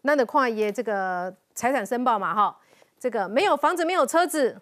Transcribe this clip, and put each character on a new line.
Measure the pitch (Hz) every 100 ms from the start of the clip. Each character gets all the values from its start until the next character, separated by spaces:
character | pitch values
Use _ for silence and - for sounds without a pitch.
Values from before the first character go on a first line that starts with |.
| 262
咱 | 294
就 |
看 | 233 302 254 220
伊 | 214
的 |
这 | 208
个 | 226 202 190 180 185 185 _ -
财 | 233
产 | 269
申 | 196 240
报 | 247 220
嘛， | 180 165
哈。 | 196 - _ _ _ _
这 | 254
个 | 220 185
没 | 220 392
有 | 294
房 | 294 349
子， |
没 | 330
有 | 370 277
车 | 330 349
子， | 311 247 196